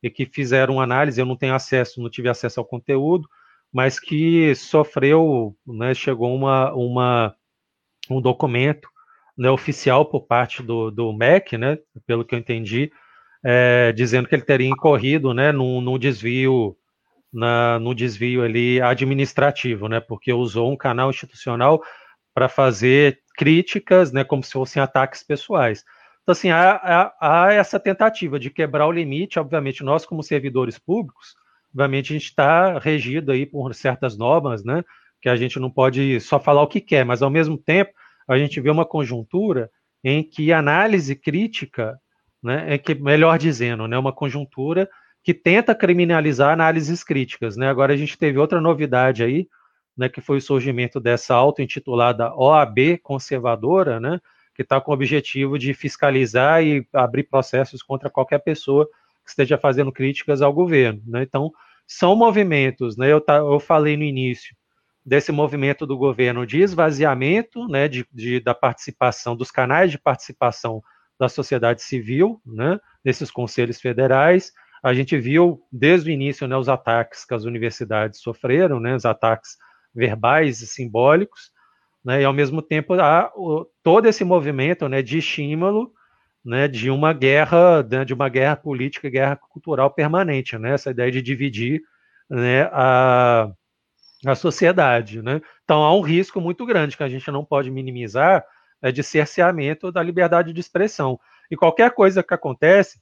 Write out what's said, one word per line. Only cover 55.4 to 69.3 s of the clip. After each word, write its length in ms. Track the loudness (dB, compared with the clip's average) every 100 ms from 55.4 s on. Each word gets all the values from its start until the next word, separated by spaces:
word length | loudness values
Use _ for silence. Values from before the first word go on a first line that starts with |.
| -4 -4
de 160 | -6
fiscalizar 920 | -6 -8 0 0 2 0 2 4 4
e 240 | 4 0 -2
abrir 300 | 0 0 -2
processos 580 | -2 -2 0 -2 -4 -8
contra 280 | -10 -8 -6
qualquer 300 | -4 -2 -2
pessoa 460 | -2 -6 0 2 2 _ _ _
que 60 | _
esteja 260 | -2 0 2
fazendo 340 | 2 0 -2
críticas 500 | -2 -4 -4 -4 0
ao 120 | 2
governo, 480 | 2 2 4 2 0 -8
né? 160 | -6
Então, 280 | -4 -4 -6 -8 _ _ _
são 280 | 0 2 4
movimentos, 800 | 4 4 2 2 0 -2 -8 -2
né? 160 | 4
Eu 80 | 4
ta-, 180 | 4 2
eu 220 | 4 0
falei 380 | 2 2 2 0
no 60 |
início 520 | -4 -4 -4 -6 -12 _ _ _ _ _
desse 280 | 0 0 2
movimento 560 | -2 -2 0 -2 -2 -6
do 100 | -2
governo 480 | -2 0 0 0 -4
de 160 | 0
esvaziamento, 1080 | 0 2 0 2 0 0 0 -2 -4 -10 -6
né, 200 | -2 -2
de, 180 | -4 -10
de, 260 | -12 -6 -4
da 140 | -2
participação, 800 | 0 -2 -2 -14 -2 -2 -2 -8